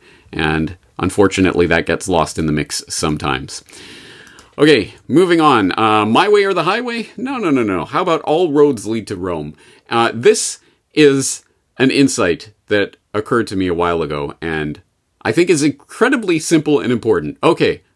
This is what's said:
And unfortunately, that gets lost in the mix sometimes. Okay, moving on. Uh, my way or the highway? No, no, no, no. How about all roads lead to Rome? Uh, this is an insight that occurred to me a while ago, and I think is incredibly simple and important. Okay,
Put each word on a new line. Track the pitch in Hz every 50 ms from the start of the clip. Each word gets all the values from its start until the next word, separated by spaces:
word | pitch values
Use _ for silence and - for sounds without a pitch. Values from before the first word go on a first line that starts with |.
| _ - _ _ _ -
And | - 80 80 78 78 78 80 78 90 _ _ _ _ -
unfortunately, | - 90 - - 101 95 - 98 95 87 - - 87
that | 82 82 82 -
gets | - 82 - - 95
lost | 90 80 76 - - 87
in | 82
the | 76
mix | 76 76 73 - - - - -
sometimes. | - - 85 78 76 73 80 73 65 64 - - - - _ _ - - - - - - - - - - - - - - - _ -
Okay, | - 147 156 147 113 87 - - - _ -
moving | 117 165 190 175 175 165
on. | 156 151 131 110 98 90 - -
Uh, | 110 110 107 107 107
my | 110 117 143 180 202
way | 208 202 196
or | 196 185
the | 175
highway? | 151 175 208 240 247 240 233 226 214 - -
No, | - 240 262 277 240
no, | 202 165
no, | 139 127 113
no. | 101 95 85 76
How | - 139 156
about | 185 180 165 147
all | - - 151 170 185 156
roads | 139 147 147 147 131 - -
lead | 104 113 113 95 -
to | 107
Rome? | 87 90 92 87 78 76 76 76 _ - - _ _ _ -
Uh, | 120 117 117 110 -
this | 113 123 208 240 - - - - - _ _ _ _ _ _
is | - 151 151 139 139 135 131 - - - _ _ _ _ _ _ _
an | - 127 131
insight | - 131 139 131 - 120 101 87 80 - - 104 _ _ _ -
that | 107 104 98 - - _ _ _
occurred | - 104 - - 131 117 104 -
to | 104
me | 95 92
a | 90 85
while | 85 87 87 85 82
ago, | 78 71 76 73 71 - - -
and | 82 82 80 78 76 76 73 - _ _ _ _ _ _ _ _
I | - 202
think | 208 165 180 180
is | 175 135 147
incredibly | 147 135 _ _ _ - - 226 262 269 240 214 180 170 151
simple | - - 170 151 151 151 147 120
and | 85 113
important. | 123 107 - 113 98 85 76 73 69 -
Okay, | 131 156 165 - 151 104 87 - _ _ _